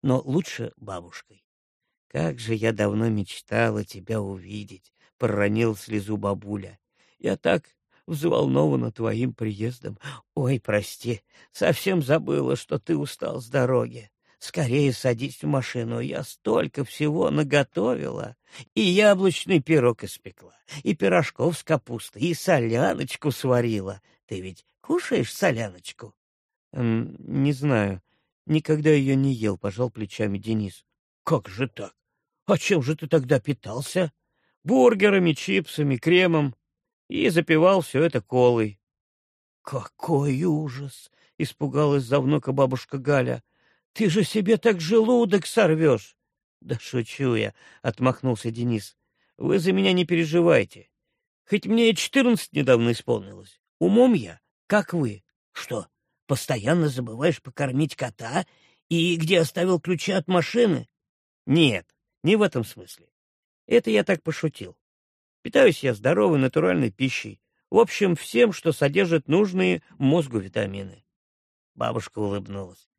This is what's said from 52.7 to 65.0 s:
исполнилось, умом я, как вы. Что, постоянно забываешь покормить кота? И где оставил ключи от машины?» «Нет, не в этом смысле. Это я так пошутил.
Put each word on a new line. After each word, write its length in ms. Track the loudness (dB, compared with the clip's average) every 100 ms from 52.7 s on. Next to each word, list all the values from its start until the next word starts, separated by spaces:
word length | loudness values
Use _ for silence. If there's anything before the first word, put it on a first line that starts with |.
| 4 4
исполнилось, 680 | 0 -2 -4 -4 -18 -20 _ _ _
умом 360 | 2 4 6
я, 260 | 4 -2 -14 _ _ _
как 280 | 0 0
вы. 300 | -2 -2 -4 _ _ _
Что, 360 | -18 -10 -10 -10 _ _ _ _
постоянно 640 | -4 -2 -4 0 2 2
забываешь 540 | -2 -8 -2 -2 -2
покормить 540 | -8 -6 -4 0 -2 -2
кота? 500 | -10 -8 -6 -4 -6 _ _ _ _
И 280 | 0 0 0
где 240 | 2 2
оставил 380 | 2 0 0 0
ключи 340 | 0 -4 -2
от 140 | -4 0
машины?» 640 | 0 0 2 2 2 -4 _ _ _ _ _
«Нет, 500 | 2 4 4 2 -8 _ _ _
не 140 | 0 2
в 60 |
этом 220 | 2 0
смысле. 440 | -6 -10 -20 -20 _ _ _ _ _ _ 0
Это 240 | 2 4
я 140 | 0
так 180 | 2 -2
пошутил. 540 | -4 -4 -6 -6 -16 -18 _ _